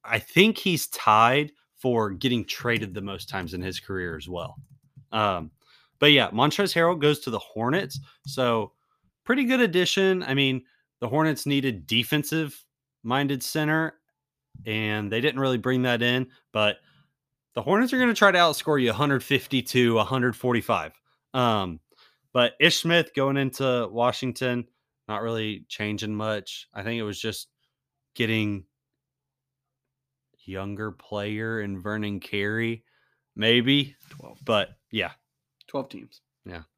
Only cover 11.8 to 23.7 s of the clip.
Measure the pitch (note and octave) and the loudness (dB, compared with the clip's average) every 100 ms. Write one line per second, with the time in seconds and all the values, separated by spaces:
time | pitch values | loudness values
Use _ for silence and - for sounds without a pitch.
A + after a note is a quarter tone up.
11.8 | D2+ A2+ - D3+ - D#3+ D3+ - _ _ | -2 0 2 -2 0 -4 -4 -10 _ _
12.8 | _ _ A2+ C3 C#3 C#3 - D#3+ D3+ D#3 | _ _ -2 0 0 -2 -4 -2 0 0
13.8 | D#3+ _ _ _ _ _ _ - G2+ A2 | -2 _ _ _ _ _ _ -14 -6 -2
14.8 | G#2+ G#2+ G#2 A2 C#3 B2+ C3+ B2+ B2+ B2+ | -2 -2 -2 -2 -2 0 0 0 0 0
15.8 | B2+ A#2+ A#2+ B2 B2+ _ _ G#2+ G#2 - | 0 0 0 0 -4 _ _ 0 0 -2
16.8 | _ _ _ _ _ _ _ - B2+ G3+ | _ _ _ _ _ _ _ -6 0 2
17.8 | B3 B3+ B3 G#3+ G3+ F3+ E3+ C#3+ - D3 | 2 2 2 6 4 6 4 2 0 2
18.8 | A#2+ G#2+ C#3+ C3+ - C3+ - C3+ - B2 | 2 2 2 2 2 0 2 -2 2 4
19.8 | A#2+ A2+ G2+ C3 B2 A#2 B2+ A#2 - G2 | 6 4 2 2 0 0 0 0 0 -2
20.8 | D#2 _ _ _ _ C3 B2 G#2+ F#2 D#2+ | -2 _ _ _ _ 0 2 2 -2 -8
21.8 | _ _ _ _ _ B2+ A#2+ - D#3+ - | _ _ _ _ _ 2 2 4 4 4
22.8 | E3 E3+ D#3 - C3+ C#3 C3+ - C3+ | 2 2 2 0 0 2 -2 -2 0